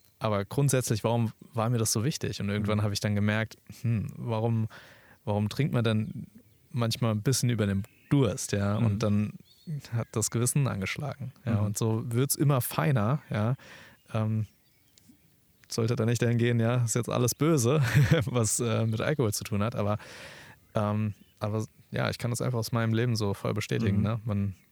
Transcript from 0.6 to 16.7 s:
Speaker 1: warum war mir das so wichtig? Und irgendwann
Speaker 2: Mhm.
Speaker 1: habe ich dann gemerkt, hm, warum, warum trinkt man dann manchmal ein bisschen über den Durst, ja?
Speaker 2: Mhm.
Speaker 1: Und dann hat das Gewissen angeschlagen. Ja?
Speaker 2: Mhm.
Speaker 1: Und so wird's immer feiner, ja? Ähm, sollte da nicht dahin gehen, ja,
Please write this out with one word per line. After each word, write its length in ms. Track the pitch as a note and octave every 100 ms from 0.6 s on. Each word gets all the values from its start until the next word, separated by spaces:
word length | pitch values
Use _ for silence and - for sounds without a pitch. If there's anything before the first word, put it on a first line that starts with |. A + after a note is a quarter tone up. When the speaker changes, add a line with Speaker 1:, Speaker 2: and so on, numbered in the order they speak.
| C#3+ C3 - A2
Speaker 1:
warum 280 | A2+ A#2 A2 - -
war 160 | A2+ A2+
mir 80 | A#2+
das 140 | A2
so 100 | A2
wichtig? 360 | B2+ - G#2+ -
Und 80 | G2+
irgendwann 300 | G#2 G#2 G#2+
Speaker 2:
Mhm. 40 |
Speaker 1:
habe 120 | G#2
ich 60 | G2+
dann 140 | G#2+
gemerkt, 420 | G#2 G#2 G#2+ A2 - - -
hm, 260 | A#2 A2+ G2+ -
warum, 520 | B2 A2 A#2 A2+ A2 - - - - -
warum 240 | - G#2 G#2
trinkt 240 | - C3+
man 100 | B2
dann 420 | A2+ G#2+ A2 - - - - _ _
manchmal 420 | B2 A#2 - A#2
ein 100 | G#2+
bisschen 280 | C3+ B2+ B2
über 160 | A2 G#2
den 160 | G2 - _ -
Durst, 440 | C#3+ A2+ - -
ja? 260 | G2+ G2+ G#2+
Speaker 2:
Mhm. 80 | A2+
Speaker 1:
Und 160 | G#2
dann 300 | G#2+ G#2 G#2 - - _ - D3 -
hat 160 | A#2 A2+
das 180 | A2+ -
Gewissen 360 | A#2 A#2+ D3 B2
angeschlagen. 640 | G#2 F#2+ - C#3+ - B2+ -
Ja? 80 | B2 G#2
Speaker 2:
Mhm. 60 | G#2
Speaker 1:
Und 120 | -
so 260 | A2+ A2 B2
wird's 220 | A#2 C#3 -
immer 240 | C#3+ C3+
feiner, 600 | - - D#3 B2+ G#2 D3 -
ja? 260 | A2+ A2 B2+ - - - - -
Ähm, 320 | A2 A2 A2 G#2 _ _ _ _ _ - - _ _ _ _ -
sollte 280 | - A2+ A#2+
da 80 |
nicht 160 | A2+ A#2
dahin 180 | A#2 A#2
gehen, 220 | A#2+ A#2+
ja, 240 | A2+